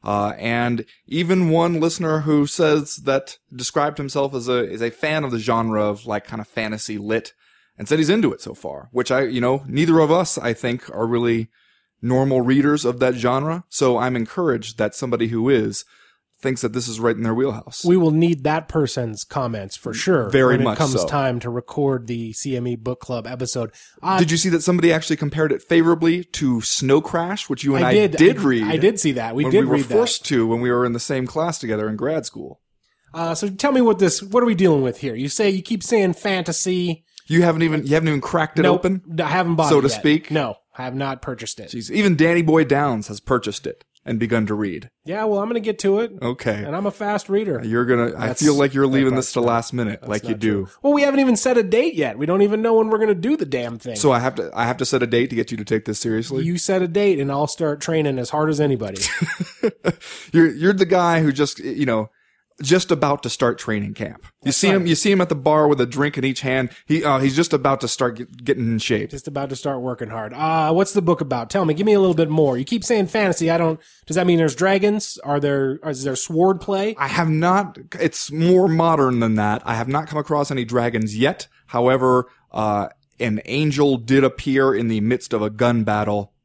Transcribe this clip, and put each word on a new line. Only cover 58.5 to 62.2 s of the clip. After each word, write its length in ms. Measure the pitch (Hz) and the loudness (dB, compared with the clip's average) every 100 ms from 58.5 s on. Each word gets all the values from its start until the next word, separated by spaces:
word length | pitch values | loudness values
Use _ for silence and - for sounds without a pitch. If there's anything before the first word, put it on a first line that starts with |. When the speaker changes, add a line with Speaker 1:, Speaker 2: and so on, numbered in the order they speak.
| 147 | 2
Speaker 2:
anybody. 420 | 147 127 107 98 - - 160 - 180 - | 0 0 -4 -4 -4 -2 -4 -4 -8 -2
Speaker 1:
<laughs> 720 | 226 - - - - - - | -4 -2 -4 -4 -14 -18 0
You're, 200 | 165 165 | 4 4
you're 200 | 127 175 | 4 0
the 120 | 196 185 | 2 2
guy 360 | 185 175 165 | 4 4 4
who 100 | 156 | 2
just, 280 | 135 143 - | 2 -2 -2
you 260 | 131 127 135 | -8 -2 0
know, 240 | 113 107 _ | 0 -4 _